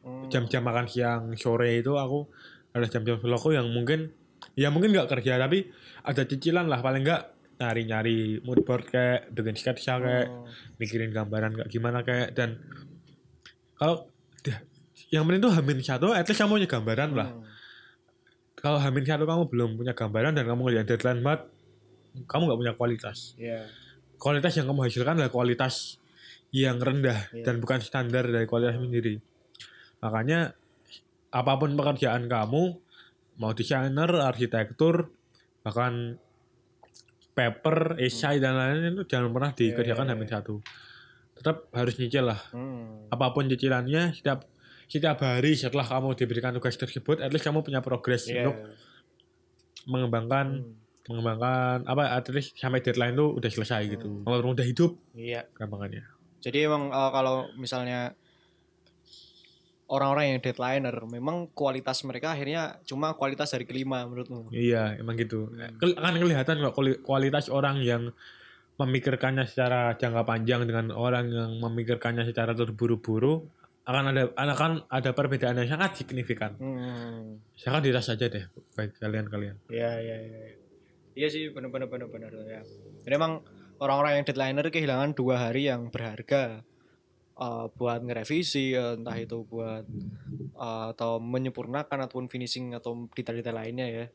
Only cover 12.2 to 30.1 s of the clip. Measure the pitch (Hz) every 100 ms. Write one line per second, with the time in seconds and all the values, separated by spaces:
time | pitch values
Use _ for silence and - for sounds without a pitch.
12.2 | 123 127 120 113 - - - - - -
13.2 | _ _ - _ _ _ 151 165 - _
14.2 | _ - - 107 - _ - - - 156
15.2 | 156 185 233 170 139 135 131 127 175 220
16.2 | 170 214 208 208 190 123 110 113 151 135
17.2 | 107 117 110 - - - - _ _ _
18.2 | _ _ _ - 147 147 139 135 135 151
19.2 | 156 165 160 123 117 110 120 117 110 107
20.2 | 135 151 117 120 127 117 110 117 123 120
21.2 | 131 156 - - _ _ _ - _ 131
22.2 | 123 143 165 117 120 113 120 113 104 110
23.2 | - - 117 113 110 - - - _ -
24.2 | 139 147 170 160 135 139 127 120 127 165
25.2 | 131 123 123 120 131 - - - _ -
26.2 | - - _ 131 131 123 127 135 135 110
27.2 | 98 117 117 120 117 131 107 139 120 123
28.2 | 120 117 113 117 120 117 123 120 113 107
29.2 | - _ _ - - - - _ 110